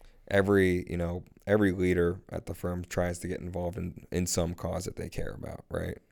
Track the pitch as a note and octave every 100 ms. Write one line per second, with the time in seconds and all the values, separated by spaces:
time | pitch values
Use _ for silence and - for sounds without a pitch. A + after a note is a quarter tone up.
0 | - - - G2+ G2 G2 F#2 F2+ - F2
1 | E2+ F2+ - _ - G#2+ G2+ F#2 F2+ F2
2 | E2+ F#2 - E2+ - E2+ F2 F2+ F2 -
3 | F2 F2 F2+ F2+ F2 F2+ F2 F2 F2 -
4 | - F2 F2+ - E2+ F2 F2 F2 F2+ -
5 | E2 - - - - - - - E2+ -
6 | _